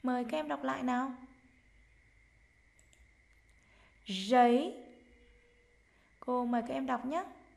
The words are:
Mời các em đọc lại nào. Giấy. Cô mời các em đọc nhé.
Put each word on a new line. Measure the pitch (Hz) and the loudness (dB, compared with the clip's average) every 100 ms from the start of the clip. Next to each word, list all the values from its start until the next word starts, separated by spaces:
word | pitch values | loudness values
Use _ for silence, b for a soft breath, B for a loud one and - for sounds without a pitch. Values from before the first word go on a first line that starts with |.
Mời | 254 247 | 0 -2
các | 240 311 | -2 -4
em | 302 | -4
đọc | 277 | -4
lại | 262 269 | -2 -2
nào. | 254 247 262 254 - - - - - - - - - - - _ - _ - _ - - - _ _ - _ - b b b b - | 0 0 -2 -6 -16 -20 -20 -20 -20 -20 -20 -20 -20 -20 -20 _ -20 _ -20 _ -20 -20 -20 _ _ -20 _ -20 b b b b -8
Giấy. | 190 196 247 240 247 330 - - - - - - - - - _ _ _ b b _ | -6 2 6 8 6 2 -6 -16 -20 -20 -20 -20 -20 -20 -20 _ _ _ b b _
Cô | - 247 240 | -4 -2 0
mời | 240 233 | 0 -2
các | |
em | 269 262 | -4 -2
đọc | 240 247 | -4 -2
nhé. | 320 381 - - | -4 -4 -14 -20